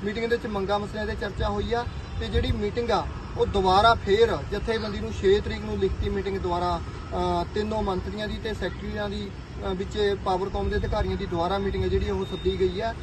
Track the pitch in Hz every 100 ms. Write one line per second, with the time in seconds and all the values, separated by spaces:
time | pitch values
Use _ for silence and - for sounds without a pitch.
0 | 196 214 233 233 233 208 190 202 202 214
1 | 214 214 208 - 220 208 202 226 240 -
2 | - - 226 - 262 233 208 202 233 196
3 | 151 - - - 190 202 185 190 226 226
4 | - 202 226 170 143 202 202 220 214 208
5 | 214 208 196 208 208 214 208 208 196 -
6 | 202 202 190 190 180 175 175 170 - -
7 | - 185 180 175 175 - 214 214 196 185
8 | 190 196 214 208 226 208 185 180 208 208
9 | 208 202 202 - - - 196 185 196 208
10 | 202 196 202 180 190 202 196 202 208 220
11 | 190 190 190 175 170 196 196 190 185 190
12 | 196 196 190 180 180 190 185 180 226 226